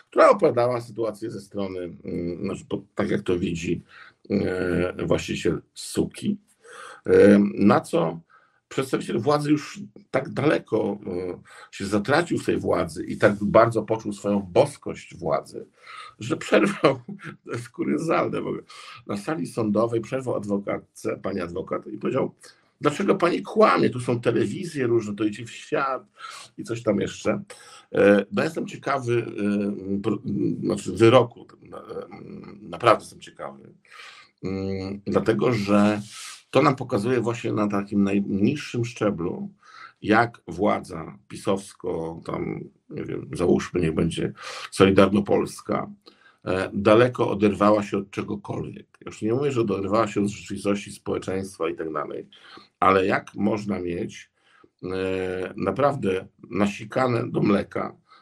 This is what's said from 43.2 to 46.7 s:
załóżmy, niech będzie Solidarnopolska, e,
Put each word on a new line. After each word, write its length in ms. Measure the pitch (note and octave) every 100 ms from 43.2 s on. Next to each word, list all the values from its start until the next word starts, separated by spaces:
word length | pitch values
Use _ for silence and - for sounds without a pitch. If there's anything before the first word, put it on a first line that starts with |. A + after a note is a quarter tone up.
| -
załóżmy, 480 | - F2 - - -
niech 140 | D#2+
będzie 380 | D#2+ E2 - - - - - -
Solidarnopolska, 1200 | - G2 F#2+ G2 G2+ G2+ F#2+ - - - - G2+ - - _ _ _
e, 260 | - F#2 -